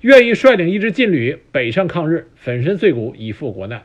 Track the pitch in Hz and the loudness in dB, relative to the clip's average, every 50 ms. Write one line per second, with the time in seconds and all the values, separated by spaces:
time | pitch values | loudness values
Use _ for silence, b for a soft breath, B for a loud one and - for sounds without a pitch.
0 | - 233 277 262 247 233 233 175 - 262 247 196 170 165 190 208 196 226 190 - | 6 8 8 8 8 6 0 2 4 4 4 4 0 -2 -2 -2 -4 -4 -2 -2
1 | 254 220 180 143 117 120 147 - _ _ _ 143 123 113 113 185 190 175 - 175 | 0 0 0 0 -2 -2 -6 -8 _ _ _ -4 -4 -2 -2 -2 -2 -2 -2 -4
2 | 165 156 165 165 165 _ _ _ _ 131 123 123 123 156 202 185 - 202 147 117 | -2 -2 -4 -4 -4 _ _ _ _ -8 -6 -4 -2 -4 -4 0 0 0 0 0
3 | 110 117 - - 110 110 104 - 151 131 98 104 95 101 120 110 _ | -4 -8 -10 -12 -12 -12 -12 -10 -10 -12 -10 -10 -12 -12 -12 -14 _